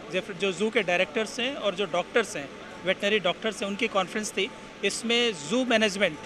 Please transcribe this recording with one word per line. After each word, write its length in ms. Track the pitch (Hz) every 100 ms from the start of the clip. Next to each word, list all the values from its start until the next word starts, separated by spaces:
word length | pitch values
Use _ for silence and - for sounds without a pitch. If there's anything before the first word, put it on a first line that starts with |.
| -
different 280 | 180 180 175
जो 120 | 196
जू 180 | 170 214
के 120 | 226
directors 580 | 180 175 185 226 214 -
हैं 140 | 240
और 200 | 277 208
जो 100 | 180
doctors 520 | 196 165 - 247 208 165
हैं, 120 | 139 - - -
veterinary 340 | 175 185 202 214
doctors 440 | 175 170 220 196
हैं, 80 | 196
उनकी 180 | 202 226
conference 420 | 202 185 220 208
थी। 200 | - 202 - - -
इसमें 480 | 196 - 226 233 240 180 143
zoo 140 | 233
management 540 | 254 226 214 196 190 151